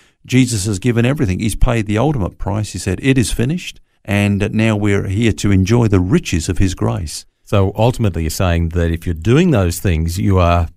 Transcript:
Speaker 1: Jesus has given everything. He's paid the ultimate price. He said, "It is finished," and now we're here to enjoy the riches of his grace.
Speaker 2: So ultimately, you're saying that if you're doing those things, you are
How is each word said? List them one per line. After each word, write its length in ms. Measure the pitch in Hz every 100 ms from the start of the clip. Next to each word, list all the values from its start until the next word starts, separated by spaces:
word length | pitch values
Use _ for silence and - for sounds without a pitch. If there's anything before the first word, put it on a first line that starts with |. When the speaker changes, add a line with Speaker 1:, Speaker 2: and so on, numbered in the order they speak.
| _ _ -
Speaker 1:
Jesus 380 | 127 123 113 104
has 120 | 95
given 260 | 123 113 117
everything. 340 | 151 113 92
He's 140 | 110 -
paid 300 | - 117 104
the 100 | 104
ultimate 380 | 139 139 85 -
price. 340 | 98 104 101
He 60 | 92
said, 220 | - 90
"It 140 | 135 131
is 140 | -
finished," 480 | - 123 175 - - _ _
and 460 | - 101 101 101 101
now 240 | 110 113 104
we're 320 | 104 98 98
here 240 | 95 117
to 180 | - 104
enjoy 380 | 95 95 120 110
the 120 | 98
riches 480 | 90 160 - 85 87
of 80 | 82
his 160 | 95
grace. 500 | - - 101 78 - - _
Speaker 2:
So 300 | - 104 98
ultimately, 480 | - 117 120 107 85
you're 60 | 80
saying 380 | - 92 85 82
that 220 | 85 85
if 140 | 82 87
you're 80 |
doing 360 | 78 87 135 185
those 300 | 120 87 -
things, 380 | 98 80 82 87
you 200 | 107 92
are 300 | 85 87 82